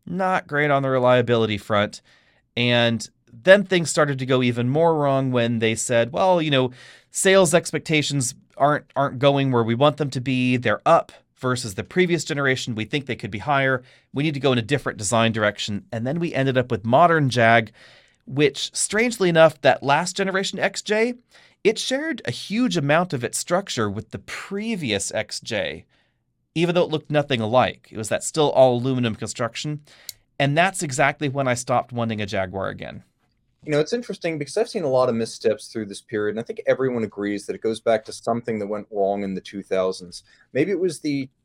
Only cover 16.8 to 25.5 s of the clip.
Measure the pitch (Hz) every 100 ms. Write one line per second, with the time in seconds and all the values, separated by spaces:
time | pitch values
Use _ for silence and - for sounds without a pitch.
16.8 | 110 131 170 165 139 120 113 117 113 _
17.8 | - - _ _ - 135 147 - - -
18.8 | - 208 247 240 185 165 160 - 139 -
19.8 | 131 143 180 - 196 190 190 185 180 196
20.8 | - 214 233 247 _ - _ _ - 214
21.8 | - 262 311 277 - 123 - 202 247 175
22.8 | 139 156 - 139 120 - - 175 196 -
23.8 | 107 101 - 104 - - - 196 220 220
24.8 | 139 101 - 107 110 - 123